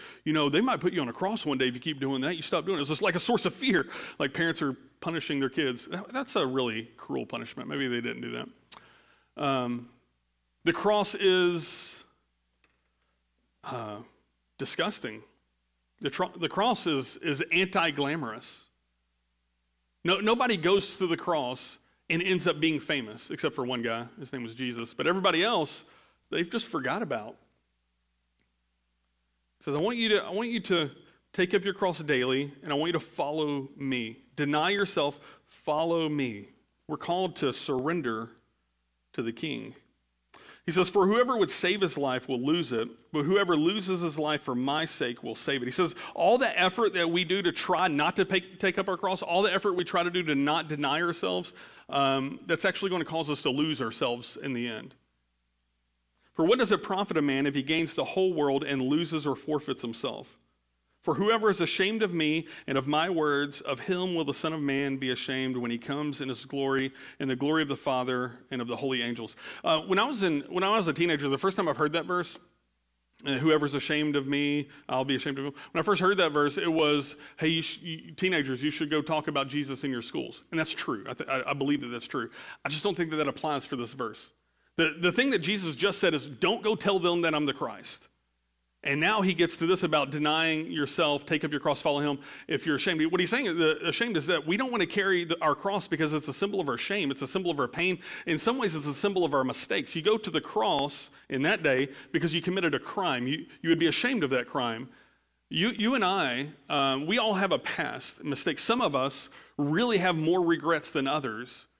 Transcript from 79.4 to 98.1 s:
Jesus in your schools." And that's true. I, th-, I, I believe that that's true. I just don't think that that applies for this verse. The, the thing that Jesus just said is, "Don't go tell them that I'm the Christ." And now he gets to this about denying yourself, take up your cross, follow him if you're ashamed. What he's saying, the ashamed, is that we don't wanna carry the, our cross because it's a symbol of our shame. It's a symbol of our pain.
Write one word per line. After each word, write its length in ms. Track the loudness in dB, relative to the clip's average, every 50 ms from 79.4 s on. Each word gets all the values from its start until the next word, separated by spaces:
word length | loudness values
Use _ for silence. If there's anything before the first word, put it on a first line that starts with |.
| -2 -2
Jesus 360 | -2 -4 -4 -4 -6 -6 -4
in 60 | -4
your 120 | -4 -4
schools." 420 | -6 -6 -6 -6 -6 -8 -10 -16 -12 -6
And 100 | -2 -2
that's 120 | -2 -2
true. 340 | -4 -6 -4 -4 -4 -6 -6 -8
I, 60 | -8
th-, 160 | -8 -4 -2
I, 220 | -2 -2 -2 -2
I 0 | -2
believe 260 | 0 2 0 0 0
that 80 | -2 -6
that's 180 | -8 -10 -8
true. 220 | -6 -6 -6 -6 -6 -10 -14 -18 -18 -14 -10
I 60 | -8 -6
just 160 | -4 -2 -2
don't 100 | -2 0
think 140 | -2 -2 -2
that 40 | 0
that 120 | -2 -2 -2
applies 360 | -2 -4 -2 -2 -2 -2 -4
for 120 | -4 -6
this 180 | -6 -6 -6 -6
verse. 400 | -6 -6 -8 -8 -12 -18 -20 _ _ _ _ _ _ _ _ 0
The, 200 | 2 2 2 2 2
the 120 | 0 2
thing 180 | 4 4 4 4
that 80 | 2 2
Jesus 380 | 2 0 0 0 -2 -4 -2
just 220 | 0 0 0 2 2
said 140 | 2 2
is, 140 | 2 2 -2
"Don't 360 | -6 -6 0 0 0 0 2
go 120 | 0 0 0
tell 240 | 2 2 2 2 4
them 240 | 4 2 2 2
that 120 | 2 2 2
I'm 120 | 2 0
the 80 | 0 -2
Christ." 520 | -2 -4 -6 -6 -10 -12 -14 -14 -14 -16 -20 _ _ _ _ _ _ _ _ _ _ _ _ _ _
And 160 | -4 -2 0 2
now 220 | 2 2 2 4
he 140 | 2 2 4
gets 240 | 4 2 2 2 0
to 80 | 2
this 160 | 2 2 2
about 280 | 2 2 2 2 2 0
denying 640 | -2 0 0 2 2 2 2 2 0 0 -2 -4
yourself, 540 | -4 -2 -2 -2 0 2 2 2 2 0 -2
take 180 | -2 -2 -2 -2
up 60 | -2
your 100 | -4 -2
cross, 220 | 0 0 0 0
follow 180 | 0 0 2 2
him 180 | 2 0 -2 -2 -6 -14 -18 -12 -6 -4
if 160 | -4 -2 0
you're 120 | 0 0
ashamed. 280 | 0 2 0 0 2 2 2
What 80 | 2 2
he's 80 | 2 2
saying, 300 | 2 0 0 0 2 4
the 280 | 4 4 4 2 0
ashamed, 300 | -2 0 0 0 0 0
is 100 | 0 0 2
that 180 | 0 0 2
we 100 | 0 0
don't 140 | 0 0 0
wanna 160 | 0 0 0
carry 400 | 0 0 0 2 2 2 2 2
the, 120 | 0 -2 0
our 120 | 2 2 2
cross 320 | 2 0 -2 -2 -2 -2
because 280 | -2 -2 0 0 0 0
it's 140 | -2 -2 -4
a 40 |
symbol 280 | -4 -2 -2 -2 0 -2
of 80 | -2 -2
our 80 | -2 -2
shame. 320 | -2 -2 -2 -2 0 -2
It's 100 | -2 -4
a 60 | -4
symbol 240 | -4 -2 -2 0 0
of 100 | 0 0
our 80 | 0 -2
pain. 300 | 0 0 0 0 0 -2 -6 -12